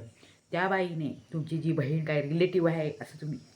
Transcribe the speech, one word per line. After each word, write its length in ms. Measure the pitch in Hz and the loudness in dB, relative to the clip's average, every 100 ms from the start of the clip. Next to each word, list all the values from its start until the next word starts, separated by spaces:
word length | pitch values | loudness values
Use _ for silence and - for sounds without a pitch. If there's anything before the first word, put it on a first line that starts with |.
| 113 - - _ _ | -10 -18 -20 _ _
त्या 160 | 170 190 | 0 2
बाईने, 600 | 190 180 165 151 - - | 2 0 -2 -4 -6 -8
तुमची 240 | 165 147 160 | -6 -4 -2
जी 140 | 151 | 0
बहीण 340 | 147 131 160 156 | 2 2 0 0
काय 160 | 151 | 0
रिलेटिव्ह 500 | 143 165 180 185 165 | 2 2 2 4 2
आहे 220 | 160 151 - | 2 -2 -4
असं 200 | - - | -12 -10
तुम्ही, 180 | 151 - - | -8 -8 -10